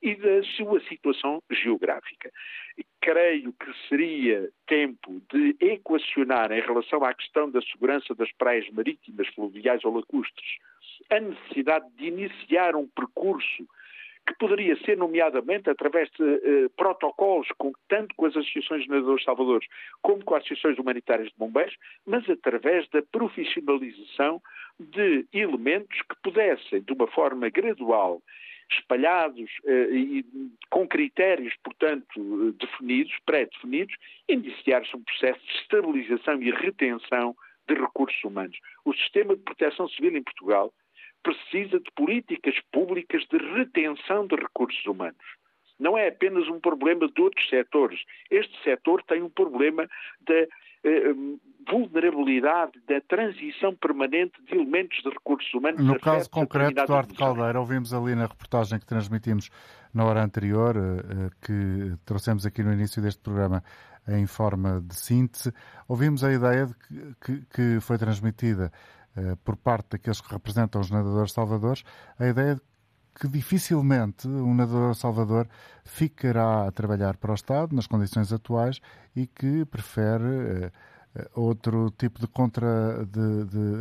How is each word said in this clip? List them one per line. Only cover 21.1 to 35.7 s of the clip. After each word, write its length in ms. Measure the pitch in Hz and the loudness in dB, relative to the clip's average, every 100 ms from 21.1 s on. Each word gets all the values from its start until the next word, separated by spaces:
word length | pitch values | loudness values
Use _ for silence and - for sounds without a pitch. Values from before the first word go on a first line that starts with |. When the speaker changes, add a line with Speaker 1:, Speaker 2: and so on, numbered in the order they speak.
| 117 110 | 0 0
Speaker 1:
de 40 | - | -6
bombeiros, 360 | 113 117 175 - - - - | -2 0 0 -4 -20 -16 -4
mas 240 | 233 226 | -2 0
através 580 | 175 - 120 143 175 151 | 0 0 0 2 0 2
da 120 | 151 | 0
profissionalização 1400 | 147 226 233 - 160 - 143 139 127 104 104 - 143 170 - - - - | 0 -2 -4 -4 -6 -4 0 0 0 -12 -12 -2 -2 -2 -10 -20 -20 -20
de 460 | 160 185 202 143 123 | -10 0 2 2 0
elementos 640 | 202 208 131 117 180 208 - | -2 -2 0 0 0 -2 -8
que 120 | - - | -8 -8
pudessem, 600 | 190 185 208 147 - - | -2 2 2 2 -2 -4
de 120 | 101 | -2
uma 140 | 135 - | -2 0
forma 420 | - 147 131 120 | 2 0 2 -2
gradual, 720 | 143 226 208 117 113 92 87 _ - - - - | 0 0 0 2 2 2 -2 _ -20 -20 -18 -4
espalhados, 800 | - - 123 151 180 160 123 113 - 143 | -4 0 2 2 2 0 -4 -14 -8 2
eh, 220 | 127 123 | 4 4
e 340 | 131 135 139 123 131 135 113 - | 2 0 -2 -6 -10 -12 -14 -4
com 180 | 180 180 | -2 0
critérios, 680 | 160 143 - 185 180 123 - | 0 -2 2 2 2 -2 -10
portanto, 420 | - - 156 147 - - | -10 -2 0 0 -6 -10
eh, 320 | 101 104 113 107 | -6 -2 -2 -2
definidos, 500 | 127 - 127 127 156 - - | -10 -8 -2 0 0 -4 0
pré-definidos, 720 | 151 120 - 123 139 196 - - - - | 0 0 -6 -6 -4 -4 -10 -18 -12 -2
iniciar-se 680 | 269 214 - - 127 - 127 | -2 -2 -6 2 2 0 -12
um 80 | |
processo 360 | 113 - 131 123 | -8 -2 0 0
de 100 | - - | -6 -10
estabilização 760 | - | 0